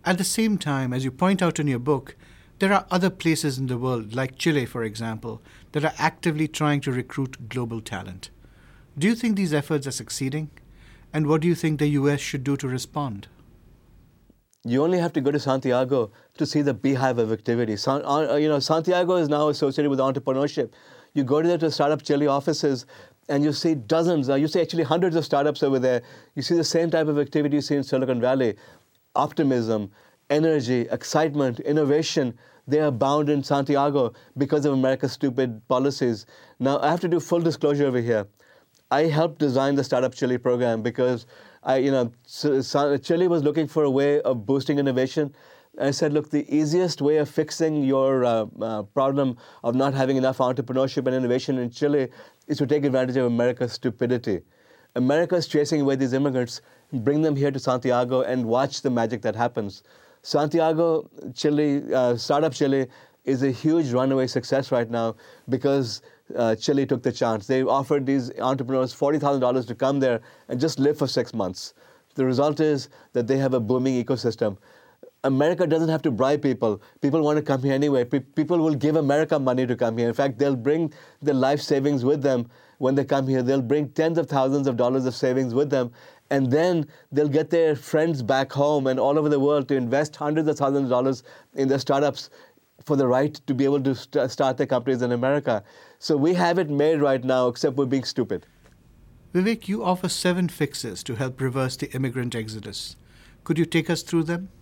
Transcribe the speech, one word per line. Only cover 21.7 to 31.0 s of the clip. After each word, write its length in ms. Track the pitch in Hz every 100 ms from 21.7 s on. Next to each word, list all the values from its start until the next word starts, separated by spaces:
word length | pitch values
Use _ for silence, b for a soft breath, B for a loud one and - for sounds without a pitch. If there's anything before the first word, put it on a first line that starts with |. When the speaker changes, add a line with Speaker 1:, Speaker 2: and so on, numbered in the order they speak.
Speaker 2:
Startup 320 | - 147 151
Chile 240 | - 143 147
offices, 580 | 139 156 147 151 127 - B B B -
and 120 | 143
you 120 | 147
see 200 | 147 170
dozens, 540 | 151 107 160 170 165 131
uh, 60 |
you 120 | 139 156
see 140 | 180
actually 220 | 160 165
hundreds 340 | 139 170 180 160
of 80 |
startups 380 | 147 143 147 -
over 160 | 143 135
there. 240 | 127 123 B B B
You 80 | -
see 120 | 131
the 140 | 170 156 165
same 140 | 165
type 160 | 160 156
of 120 | 147
activity 380 | 143 156 147 147
you 60 |
see 140 | 135 143
in 60 |
Silicon 380 | 135 131 131 123
Valley. 340 | 123 131 120 101 B B B B _
Optimism, 760 | - 151 - 143 127 113 110 101 b b b _
energy, 540 | 151 160 156 120 127 117
excitement, 720 | 123